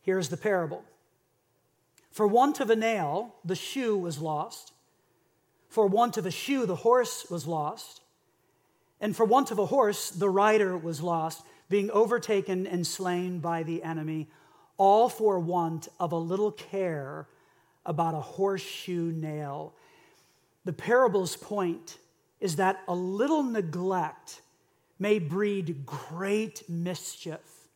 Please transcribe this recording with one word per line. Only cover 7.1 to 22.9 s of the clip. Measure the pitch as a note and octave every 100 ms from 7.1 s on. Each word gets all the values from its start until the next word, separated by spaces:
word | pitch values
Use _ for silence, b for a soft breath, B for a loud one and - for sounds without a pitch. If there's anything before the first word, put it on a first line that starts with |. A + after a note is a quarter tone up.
| - -
was | E3+ C#3+
lost. | E3 D3+ A3 - - _ _ _ _ _ _ _ _ _ _
And | G#3+ F#3+
for | A3
want | B3+ C4+
of | G#3
a | F#3+
horse, | C#4 G#3+ G3+ -
the | F#3 G3
rider | F#3+ G#3+ G#3+ G3 F3+
was | D#3+ D3+
lost, | E3+ E3+ D#3+ - B B _
being | G3+ G3+
overtaken | G#3 A3 A#3+ - G#3 F#3+ F#3 F#3+
and | F3 E3
slain | - F3+ F3 F3+ F3+
by | E3+ E3
the | D#3+ E3
enemy, | E3 D#3+ D#3 D#3 D3+ b b b b -
all | G3 G#3 A#3+
for | - G#3+ F#3
want | E3+ F3+ E3+ D#3+ - _
of | E3+
a | E3+
little | E3 F#3+ G#3
care | G#3 - G3 F#3 D3+ C3+ D#3 D3+ b b b b b -
about | D#3 E3 D#3
a |
horseshoe | B2+ - G3 F#3+ - - - F3 E3
nail. | D#3+ D#3 D3+ D3 C#3+ D3+ _ b b b b b b b _
The | F#3
parable's | D#3+ - B3 B3 G3 F3+ -
point | - G#3 F3+ E3+ - - _ _ _ _
is | G3 D#3
that | F#3 F#3+
a | -